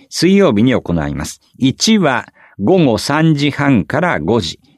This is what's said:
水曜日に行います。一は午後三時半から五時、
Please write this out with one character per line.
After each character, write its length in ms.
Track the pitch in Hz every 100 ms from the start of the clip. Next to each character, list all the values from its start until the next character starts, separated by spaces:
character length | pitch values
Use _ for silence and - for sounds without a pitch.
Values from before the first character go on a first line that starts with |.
| _
水 260 | - 170 196
曜 180 | 190
日 80 | 104
に 100 | 127
行 220 | 110 - 87 73
い 80 |
ま 120 | 69 73
す。 160 | - _ -
一 400 | 131 - - 220
は 300 | 160 120 - _ _ -
午 200 | 101 185
後 180 | 151 113
三 380 | - 143 160
時 160 | 147 147
半 340 | 135 143 123
か 160 | - 135
ら 180 | 175 104
五 200 | 78 117
時、 180 | 80 - _